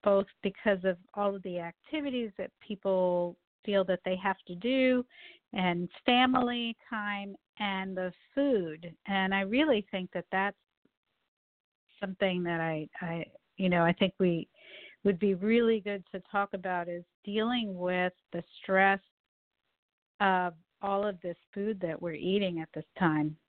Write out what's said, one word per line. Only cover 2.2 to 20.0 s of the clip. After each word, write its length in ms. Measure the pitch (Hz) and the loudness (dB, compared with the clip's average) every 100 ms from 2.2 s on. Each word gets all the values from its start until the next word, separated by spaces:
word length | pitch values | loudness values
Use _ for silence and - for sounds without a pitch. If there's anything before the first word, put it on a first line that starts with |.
| 226 190 | -6 -8
that 120 | 185 _ - | -12 _ -12
people 680 | 202 196 190 180 180 175 175 _ _ - | -6 0 2 2 0 -2 -6 _ _ -2
feel 180 | 202 | 0
that 160 | 185 180 - | 2 -2 -2
they 100 | 185 | -2
have 220 | 190 190 - | -2 -4 -8
to 80 | 180 | -6
do, 500 | 226 262 262 254 247 - - - _ | -2 2 4 2 0 -10 -20 -20 _
and 360 | 214 185 175 175 - - | -2 0 0 -4 -4 2
family 720 | 247 254 262 247 240 233 226 - | 4 4 4 0 -2 -6 -8 -10
time, 460 | 226 208 202 202 196 _ - | -6 -6 -6 -8 -14 _ -6
and 360 | 208 190 190 185 | -4 -2 -4 -4
the 160 | 185 175 _ | -6 -6 _
food. 580 | - 285 240 170 156 170 165 - | -2 2 2 0 -6 -14 -16 -4
And 280 | 196 190 | 0 2
I 80 | 196 | 0
really 440 | 196 233 311 226 208 | 0 2 4 2 0
think 180 | 196 180 | -6 -6
that 120 | 180 - | -8 -4
that's 260 | 190 196 196 _ _ _ _ _ _ _ _ _ _ _ _ _ - | -2 -2 -4 _ _ _ _ _ _ _ _ _ _ _ _ _ -10
something 440 | 196 190 196 180 | -10 -2 0 0
that 160 | 175 170 | -2 -2
I, 280 | 165 156 151 - | -2 -2 -6 -10
I, 240 | 175 170 165 - _ _ | -8 -8 -8 -14 _ _
you 120 | 185 | 2
know, 140 | 175 | 6
I 100 | 170 | 4
think 200 | 175 190 - | 4 0 2
we 280 | 185 170 - _ - - - - | 2 2 -4 _ -20 -20 -20 -2
would 160 | 196 180 | 0 2
be 160 | 208 190 | 2 0
really 440 | 202 233 233 226 | 2 4 4 2
good 240 | 202 202 180 | 0 -8 -8
to 100 | 190 - | -14 -6
talk 220 | 208 202 | -2 -2
about, 340 | 190 185 180 175 | -4 -4 -4 -4
is 160 | 175 175 _ | -8 -10 _
dealing 540 | - 208 220 247 220 185 | -6 -2 0 -2 -4 -4
with 360 | 180 180 180 - _ | -2 0 0 -2 _
the 100 | 175 - - | -10 -10 -16
stress 380 | - 190 196 196 _ _ _ _ _ _ _ _ _ _ | 0 4 6 4 _ _ _ _ _ _ _ _ _ _